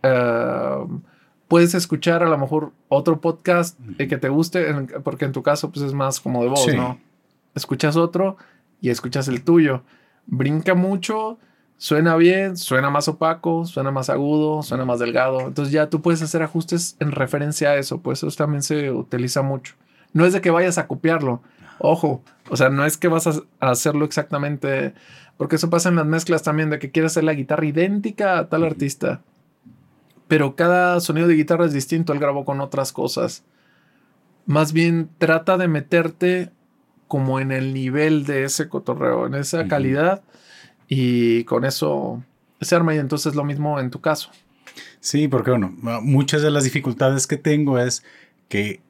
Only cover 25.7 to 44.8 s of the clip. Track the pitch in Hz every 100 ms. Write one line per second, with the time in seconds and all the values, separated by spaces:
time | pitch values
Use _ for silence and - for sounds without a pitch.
25.7 | 170 175 175 151 160 165 165 160 151 156
26.7 | 151 135 160 160 160 156 156 135 156 156
27.7 | 147 185 202 214 202 202 180 - 160 165
28.7 | 151 143 - 139 135 _ _ _ _ -
29.7 | - _ _ _ _ _ 156 139 135 170
30.7 | 180 180 175 175 160 170 160 151 165 170
31.7 | 143 135 165 170 147 143 143 139 139 139
32.7 | 143 131 - 135 123 120 - _ _ _
33.7 | _ _ _ _ _ _ _ - 143 156
34.7 | 156 170 165 160 _ 160 160 165 185 180
35.7 | 151 143 170 165 160 180 180 175 _ _
36.7 | _ _ _ _ 143 135 131 135 131 131
37.7 | 135 131 135 156 156 143 143 135 - 147
38.7 | 143 - 120 131 120 123 139 139 165 98
39.7 | 143 131 135 165 196 _ _ _ - -
40.7 | _ _ 135 127 123 117 117 117 120 135
41.7 | 135 151 143 139 117 127 _ _ _ -
42.7 | 170 165 156 139 147 156 147 143 143 151
43.7 | 147 127 123 - 151 - - _ _ -
44.7 | -